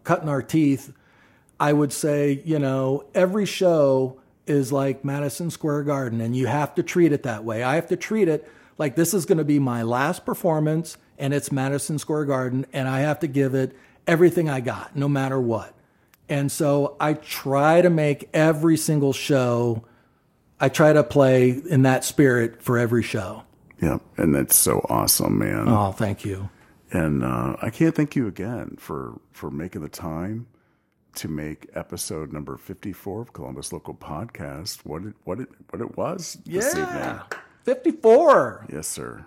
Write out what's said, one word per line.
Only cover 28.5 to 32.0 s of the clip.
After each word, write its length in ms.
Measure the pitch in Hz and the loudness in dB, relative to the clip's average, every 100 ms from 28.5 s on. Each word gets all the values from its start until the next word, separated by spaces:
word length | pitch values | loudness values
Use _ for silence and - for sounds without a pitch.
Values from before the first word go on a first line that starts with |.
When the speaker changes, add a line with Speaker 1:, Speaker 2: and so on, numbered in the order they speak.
| 117 - - | -10 -12 -14
Speaker 2:
for, 400 | - 73 62 62 - | -12 -10 -10 -14 -20
for 180 | - 80 | -14 -12
making 300 | 69 87 87 | -10 -10 -12
the 60 | 73 | -14
time 580 | - 85 80 92 113 120 _ _ _ _ _ _ | -12 -8 -8 -8 -10 -14 _ _ _ _ _ _
to 140 | - 80 | -14 -10
make 380 | 76 76 76 - | -8 -10 -12 -14
episode 560 | 82 - 87 | -14 -12 -12